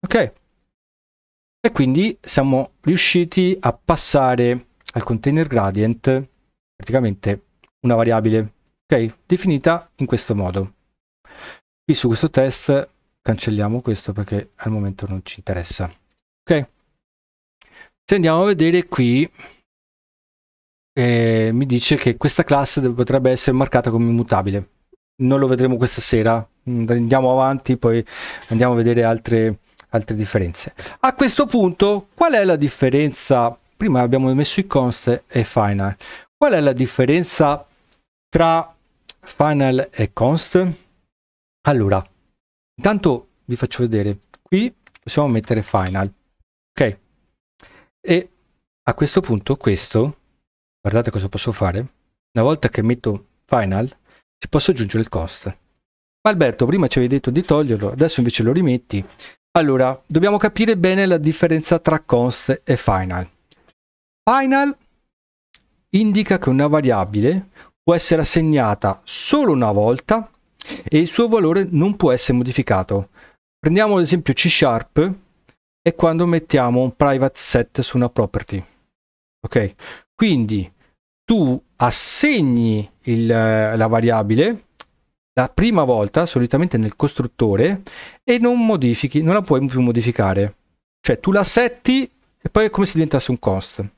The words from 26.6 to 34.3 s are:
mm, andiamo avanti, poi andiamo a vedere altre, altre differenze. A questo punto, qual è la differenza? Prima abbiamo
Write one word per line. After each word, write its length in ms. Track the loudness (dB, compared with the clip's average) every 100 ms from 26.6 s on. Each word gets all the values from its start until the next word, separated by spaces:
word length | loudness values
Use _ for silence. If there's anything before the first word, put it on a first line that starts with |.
| -6
mm, 200 | -4 0
andiamo 420 | 0 2 2 2
avanti, 460 | 2 2 -2 -2 0
poi 260 | 2 0 -2 -10 -16 -16 -4
andiamo 260 | 0 2
a 20 | 2
vedere 280 | 2 2
altre, 560 | 2 0 0 0 0 -2 _ _ -6
altre 260 | -6 -4 -6
differenze. 580 | -2 -2 -2 -6 -12 -14 -20 -4
A 140 | -4
questo 320 | 2 0 2 0
punto, 640 | 2 0 2 0 0 -6
qual 180 | 0 2
è 120 | 2
la 120 | 2 2
differenza? 1040 | 0 0 0 2 0 -4 0 2 2 -4 _ _
Prima 240 | -2 0
abbiamo 320 | 2 2 2